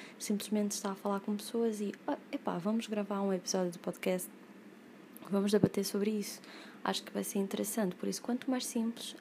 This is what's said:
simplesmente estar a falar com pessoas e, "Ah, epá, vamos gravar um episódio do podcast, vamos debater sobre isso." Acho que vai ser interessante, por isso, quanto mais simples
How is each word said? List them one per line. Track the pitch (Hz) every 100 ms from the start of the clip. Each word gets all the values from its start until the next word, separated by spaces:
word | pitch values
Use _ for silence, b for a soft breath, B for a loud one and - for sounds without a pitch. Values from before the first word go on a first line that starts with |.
| B B
simplesmente | - 208 - 208 208 208
estar | 202
a |
falar | 190 202 196
com | 202
pessoas | 208 - 233 233 214
e, | 208 - -
"Ah, | 285 -
epá, | 285 - 180
vamos | 180 226 220
gravar | 208 202 202
um | 196
episódio | 185 180 190 180
do | 175
podcast, | - 175 - 185 - - - - - - - - - - -
vamos | 196 202
debater | 208 190 -
sobre | 196 208 214
isso." | 214 202 - - B B B -
Acho | 190
que | -
vai | 202
ser | 196 202
interessante, | 196 208 208 - 196 180
por | 202
isso, | 190
quanto | - 247 -
mais | 254 247
simples | 240 226 233 - -